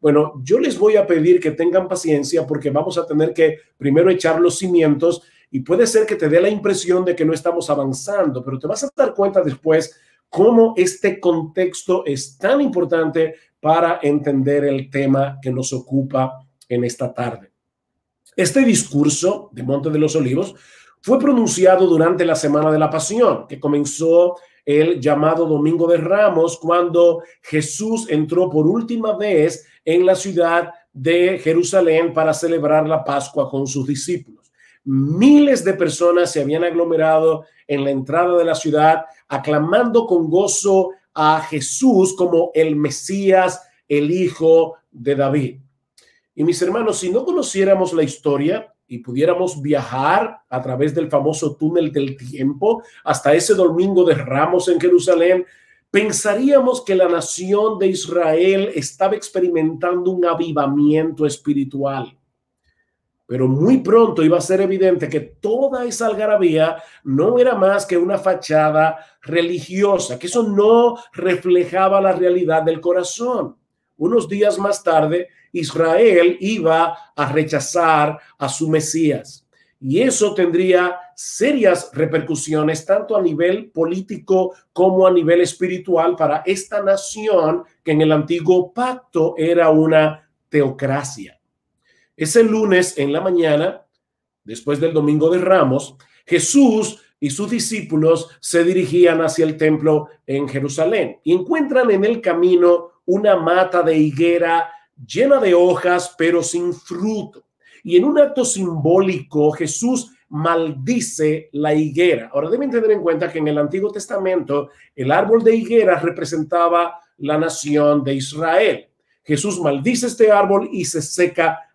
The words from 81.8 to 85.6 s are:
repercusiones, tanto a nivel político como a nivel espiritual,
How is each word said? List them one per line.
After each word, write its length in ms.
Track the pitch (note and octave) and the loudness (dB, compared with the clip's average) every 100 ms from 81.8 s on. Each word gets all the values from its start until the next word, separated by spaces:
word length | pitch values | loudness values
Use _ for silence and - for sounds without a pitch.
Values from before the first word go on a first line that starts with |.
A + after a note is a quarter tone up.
| - | -2
repercusiones, 880 | B2 D#3 D#3 D#3 D3 D3+ D#3 D3+ D3+ | -4 -4 -2 -4 -6 -4 -2 -2 -4
tanto 320 | - G3+ G3 G#3 | -2 -2 0 -2
a 60 | |
nivel 480 | F3+ D3+ F3 G3+ A3+ | -2 0 -2 -2 -6
político 840 | - E3 F#3 F#3+ F3+ - F#3+ F3+ - _ | -4 -4 -4 -8 -12 -2 0 0 -6 _
como 340 | - F#3 F#3 F#3 | 0 2 4 4
a 60 | |
nivel 280 | F3+ D#3+ F3 | 4 4 2
espiritual, 760 | F3 - | 2 -2